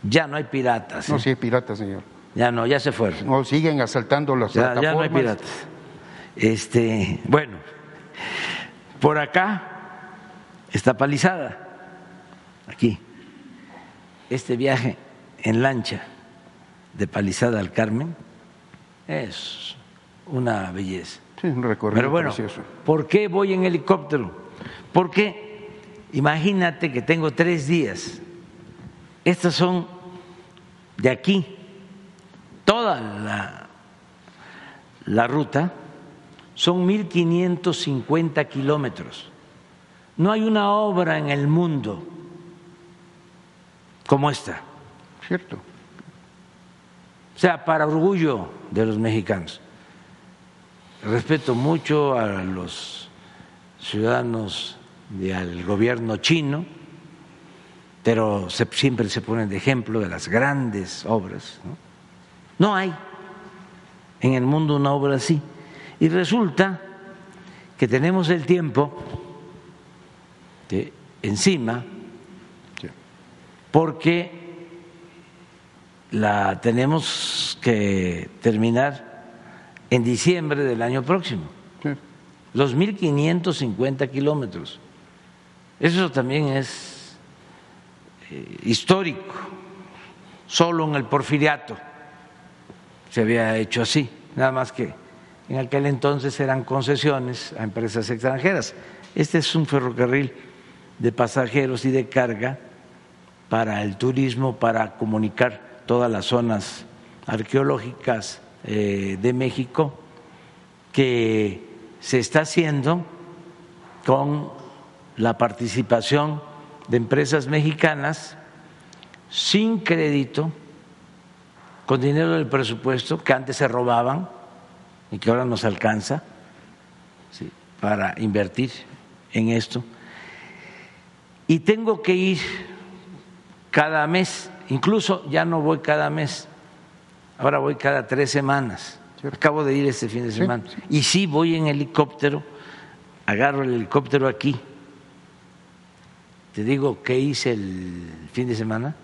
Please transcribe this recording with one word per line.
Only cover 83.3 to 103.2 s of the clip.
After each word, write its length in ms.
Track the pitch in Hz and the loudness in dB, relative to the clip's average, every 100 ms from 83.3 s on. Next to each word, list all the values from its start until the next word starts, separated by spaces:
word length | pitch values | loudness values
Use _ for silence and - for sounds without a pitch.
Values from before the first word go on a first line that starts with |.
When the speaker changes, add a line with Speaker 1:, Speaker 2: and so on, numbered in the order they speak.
| 175 180 156 | 2 0 -2
Speaker 1:
cincuenta 480 | 127 98 131 135 139 | -2 0 -2 0 -4
kilómetros. 720 | 131 143 151 120 87 76 - - - - - - - - - - - | 0 0 0 -4 -8 -14 -18 -20 -20 -20 -20 -20 -20 -20 -20 -20 -2
Eso 320 | 160 175 180 | 0 2 2
también 380 | 131 127 143 147 | 0 0 0 0
es 520 | 135 123 - - - - - - - - - - - - - - - - | 0 -4 -8 -16 -18 -20 -20 -20 -20 -20 -20 -20 -20 -20 -20 -20 -20 -18
eh, 260 | 69 55 50 | -16 -14 -10
histórico. 680 | 50 113 - 185 180 135 - - - - - - - - - - - - - | -2 -2 2 2 2 -6 -12 -12 -14 -16 -18 -20 -20 -20 -20 -20 -20 -20 -6
Solo 380 | - 170 170 156 | 2 2 2 0
en 60 | 147 | -2
el 80 | |
Porfiriato 720 | 113 139 123 147 151 147 - 107 - - - - - - - - - - - - - | 0 -2 0 2 2 0 -6 -14 -16 -20 -20 -20 -20 -20 -20 -20 -20 -20 -20 -20 -8
se 120 | - | -2
había 340 | 110 117 113 110 | 2 2 2 0
hecho 260 | 110 120 | 0 0
así, 260 | 113 156 127 - - - | 2 0 0 -8 -12 0
nada 140 | 131 | 0
más 200 | 131 131 | 2 -4
que 200 | - 107 71 - - - - - | -4 -6 -6 -20 -20 -20 -20 -6
en 100 | 135 | -4
aquel 280 | 123 139 143 | 0 0 2
entonces 520 | 135 143 143 135 - | 2 0 0 -2 -2
eran 240 | 135 131 | 0 0
concesiones 880 | 120 131 123 143 147 139 123 120 - - | 0 -2 2 2 2 0 -2 -8 -10 -6
a 40 | |
empresas 440 | 110 95 113 110 104 | -6 -2 -2 -2 -2
extranjeras. 640 | 117 127 131 151 185 117 - - - - | -2 0 0 0 0 -4 -10 -20 -20 -10
Este 240 | - 151 170 | -2 2 2
es 160 | 143 | 2
un 120 | 165 147 | 0 2
ferrocarril 640 | 139 127 117 123 131 135 - - - - - - - | 2 0 0 2 2 0 -6 -20 -20 -20 -20 -20 -2
de 140 | 120 | -2
pasajeros 720 | 113 120 135 123 127 135 127 | 2 0 2 0 0 0 0
y 60 | 135 | 0
de 180 | 131 123 | 0 0
carga 500 | - 123 107 123 139 - - - - - - | 0 0 0 -4 -6 -14 -20 -20 -20 -20 -20